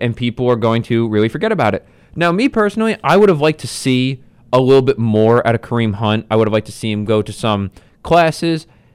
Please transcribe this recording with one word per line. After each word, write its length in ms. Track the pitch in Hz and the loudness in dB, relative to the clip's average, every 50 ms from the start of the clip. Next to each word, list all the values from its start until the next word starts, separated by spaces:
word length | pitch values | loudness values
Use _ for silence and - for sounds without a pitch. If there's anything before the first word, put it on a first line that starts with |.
| - | -6
and 120 | 117 110 | -6 -4
people 360 | - 123 120 110 - 127 123 | -4 -4 -4 -4 -2 0 0
are 60 | 123 | 0
going 260 | 113 113 113 113 117 113 | 0 0 0 0 0 -2
to 260 | - 123 113 117 113 | -2 -2 -2 0 0
really 220 | 107 104 110 113 | 0 0 0 0
forget 200 | - 151 - 220 | -2 -2 -4 -2
about 240 | 220 170 123 107 98 | -2 0 0 0 0
it. 120 | - - _ _ _ _ _ - | -2 -6 _ _ _ _ _ -6
Now, 160 | 165 170 175 | -2 0 0
me 200 | 170 196 262 233 | 0 0 0 0
personally, 480 | - 226 208 202 - 226 220 226 208 - - | 0 0 -2 -2 -2 -2 -2 -2 -4 -2 0
I 140 | - 165 | 2 2
would 140 | 196 214 196 | 4 4 4
have 100 | 175 143 | 2 2
liked 200 | 147 156 151 - | 2 0 -2 -2
to 60 | - | -6
see 560 | 117 - - - 131 127 127 127 131 135 - - - _ _ _ - - | -12 -10 -6 -2 0 0 0 0 -2 -4 -8 -12 -20 _ _ _ -2 0
a 80 | 131 | 2
little 220 | 131 127 135 135 127 | 4 4 4 4 4
bit 160 | 135 131 - | 2 0 0
more 460 | 113 113 107 107 110 110 117 120 - | 0 0 2 4 4 4 4 4 2
out 120 | 117 117 | 0 -2
of 60 | 113 - | -2 -4
Kareem 320 | - 123 120 113 110 98 | -4 -4 -2 -2 -2 -2
Hunt. 320 | 104 113 107 107 110 - - | -2 -2 -2 -2 -2 -2 -2
I 60 | 110 | 0
would 100 | 110 110 | 0 2
have 60 | 104 107 | 2 0
liked 140 | 110 - | -2 -2
to 60 | - - | -4 -10
see 200 | - - 110 107 | -8 -6 -4 -4
him 120 | 104 104 | -4 -2
go 180 | 104 110 107 101 | -2 0 -2 -2
to 100 | - 104 | -4 -8
some 400 | - - 113 104 101 98 95 - - _ _ _ _ - | -6 -4 -2 -2 -2 -4 -6 -10 -14 _ _ _ _ -4
classes, 640 | - 165 175 170 160 160 - 170 170 165 156 - _ _ _ _ _ | 0 2 2 2 2 0 -4 -4 -4 -4 -4 -6 _ _ _ _ _